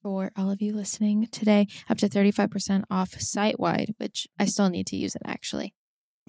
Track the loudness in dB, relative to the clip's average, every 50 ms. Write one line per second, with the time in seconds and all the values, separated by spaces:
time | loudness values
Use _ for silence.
0 | _ -4 -2 -2 -2 -4 _ -2 -2 -2 0 0 -2 -2 -2 -4 -4 -6 -2 0
1 | 2 2 2 2 0 -2 -4 -2 4 4 6 6 4 2 0 -18 -4 -4 0 2
2 | 2 2 4 4 4 4 4 4 0 0 0 -4 -2 0 0 0 0 _ -2 -2
3 | -2 -2 -4 -6 -6 -4 -2 0 0 0 0 0 0 0 2 0 -2 -2 -4 _
4 | -8 -8 _ -8 -10 -10 _ -2 -2 0 2 2 2 2 2 0 -4 -4 -4 -4
5 | -4 -6 -6 -8 -8 -10 -10 -8 -8 -8 -6 -6 -8 -8 _ _ _ _ _ _
6 | _ _ _ _ _